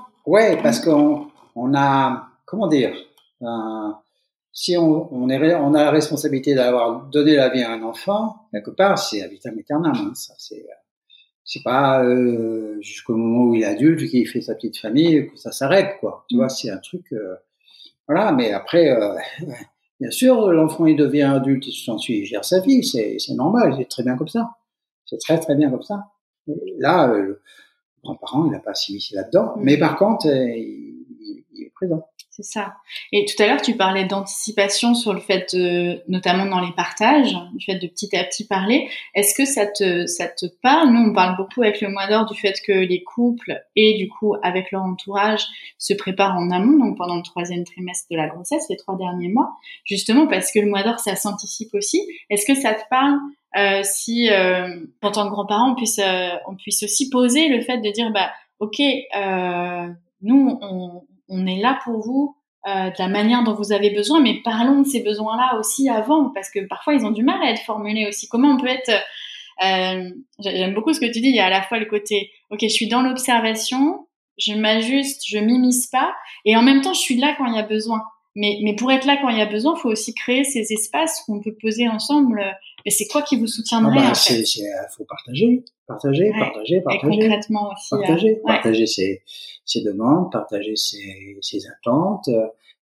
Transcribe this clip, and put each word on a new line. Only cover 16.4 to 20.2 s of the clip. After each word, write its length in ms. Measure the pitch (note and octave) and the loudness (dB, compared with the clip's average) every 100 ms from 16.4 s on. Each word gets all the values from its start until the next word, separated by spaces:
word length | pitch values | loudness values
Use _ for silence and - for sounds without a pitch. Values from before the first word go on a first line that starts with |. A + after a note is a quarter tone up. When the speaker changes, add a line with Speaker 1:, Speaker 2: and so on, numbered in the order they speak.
| C3 | 0
Speaker 1:
c'est 200 | - B2 | -2 -8
un 60 | F#2 | -10
truc, 260 | - F3+ - | -12 -14 -10
euh, 220 | A#2 F#2+ F#2 _ _ _ - - _ - | -10 -10 -12 _ _ _ -20 -20 _ -2
voilà, 240 | E3 G#3+ | 0 2
mais 200 | C3+ A2+ | 2 0
après, 380 | G2 - E3+ D#3 | -2 0 2 4
euh, 260 | A#2+ G#2 G#2+ - - | 4 0 -4 -10 -12
<laughs> 600 | D3+ A#2+ - _ _ - | -12 -14 -16 _ _ -10
bien 120 | - | -8
sûr, 400 | - | 2